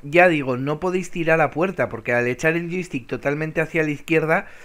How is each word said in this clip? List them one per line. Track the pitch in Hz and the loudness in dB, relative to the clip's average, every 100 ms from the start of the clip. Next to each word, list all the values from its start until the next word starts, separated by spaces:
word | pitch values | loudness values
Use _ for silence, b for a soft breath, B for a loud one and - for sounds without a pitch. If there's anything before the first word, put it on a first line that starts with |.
Ya | 143 165 180 | 2 6 6
digo, | 156 131 123 | 4 0 -2
no | 139 151 | -2 -2
podéis | 180 185 180 | -2 -2 -4
tirar | 175 170 165 | -2 2 2
a | 147 | 2
puerta, | 147 190 - 123 | 0 -2 0 -4
porque | 110 123 | -4 -2
al | 120 120 | 0 0
echar | 123 160 170 | 0 0 0
el | 170 | -2
joystick | 180 170 135 - | -6 -6 -8 -6
totalmente | 123 139 147 160 165 | -4 -2 -2 -2 -2
hacia | 156 165 | -2 0
la | 151 | -2
izquierda, | 143 - 160 156 175 202 B | -4 0 0 2 0 -2 B